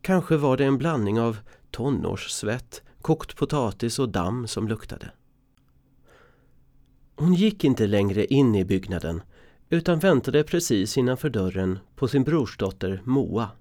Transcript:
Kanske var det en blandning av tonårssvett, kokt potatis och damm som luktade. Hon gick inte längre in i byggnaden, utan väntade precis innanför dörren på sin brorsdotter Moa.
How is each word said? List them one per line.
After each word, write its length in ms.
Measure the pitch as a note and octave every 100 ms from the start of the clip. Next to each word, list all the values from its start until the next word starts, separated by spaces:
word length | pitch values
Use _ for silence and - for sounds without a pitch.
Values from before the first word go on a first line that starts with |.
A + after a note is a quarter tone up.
Kanske 360 | - F#3 F3+ D#3+
var 200 | C#3+ C3
det 80 |
en 140 | C#3 C3+
blandning 420 | D3+ D3+ G2+ A2
av 180 | A#2 A2 - - _
tonårssvett, 1120 | - B2 A#2 E2 F#2 - - G#2+ A#2+ - - - _
kokt 340 | - D#3 - -
potatis 640 | C#3+ D3+ A#2 G#2 A#2 A#2
och 100 | C3
damm 380 | G2 F2 A#2+ A2+
som 220 | - G#2+
luktade. 420 | G#2+ - - - - _ _ _ _ _ _ _ _ _ - _ _ _ _ _ _ _ _ _ -
Hon 180 | D#3
gick 300 | F3 G#3+ G#3
inte 220 | D3 B2+ G#2+
längre 380 | G#2 G2+ G2
in 300 | G#2 C3+ C3
i 100 | G#2
byggnaden, 580 | F2+ G2 F#2+ F2+ D#2 E2 - - - _ _
utan 280 | E3+ E3 E3+
väntade 460 | F#3+ D3 A#2+ C3
precis 540 | D3 F3 - A2 G2 -
innanför 320 | B2 B2+ D#3
dörren 480 | A2+ F#2 F#2 F#2 F#2+ -
på 140 | - B2
sin 160 | C#3+
brorsdotter 800 | C3 D#3+ A2+ - G2 F#2+ F#2+ F#2+
Moa. 440 | G2+ C3+ G#2 F#2+ A2 -